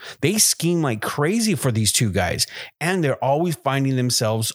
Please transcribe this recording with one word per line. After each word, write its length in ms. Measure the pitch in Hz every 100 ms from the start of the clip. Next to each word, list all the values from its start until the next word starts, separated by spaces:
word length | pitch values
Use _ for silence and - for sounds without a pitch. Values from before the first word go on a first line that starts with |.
| - -
They 160 | 143 220
scheme 460 | - - 165 175
like 180 | 147 107
crazy 540 | - - 147 233 220 156
for 160 | 135
these 200 | 110 107
two 200 | - 110
guys, 340 | 92 87 82 - - - -
and 240 | 160 190
they're 200 | 147 -
always 320 | 127 147 175 156
finding 400 | 135 135 135 131
themselves 560 | 123 - 110 113 110